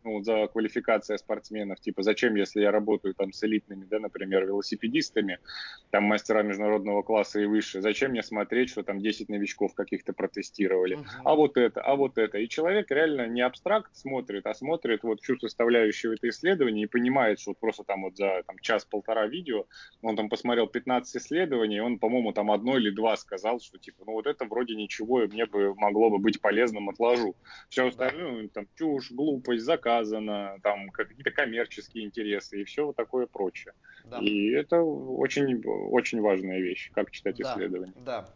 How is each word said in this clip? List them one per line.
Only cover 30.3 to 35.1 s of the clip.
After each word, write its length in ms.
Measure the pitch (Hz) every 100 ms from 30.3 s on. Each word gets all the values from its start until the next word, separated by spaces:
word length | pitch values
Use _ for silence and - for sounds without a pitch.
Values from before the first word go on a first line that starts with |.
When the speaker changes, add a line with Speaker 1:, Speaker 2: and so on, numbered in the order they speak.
| 101 101 98
Speaker 1:
там, 260 | 104 101 98
какие-то 400 | - 104 113 139
коммерческие 760 | - 135 117 117 - - 113 104
интересы 560 | 117 104 101 - 101
и 40 | 101
все 220 | - 147
вот 100 | 135
такое 300 | 113 127 120
прочее. 460 | - 95 - - _ - -
Speaker 2:
Да. 220 | 113 120 104
Speaker 1:
И 240 | 104 107
это 300 | 135 151 170
очень, 760 | 165 143 131